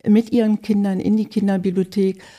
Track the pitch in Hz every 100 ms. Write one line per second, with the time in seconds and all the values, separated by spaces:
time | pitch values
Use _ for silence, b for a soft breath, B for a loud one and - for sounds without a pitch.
0 | - 208 226 240 220 214 - 202 202 190
1 | - 220 208 220 196 190 190 185 185 208
2 | 190 190 B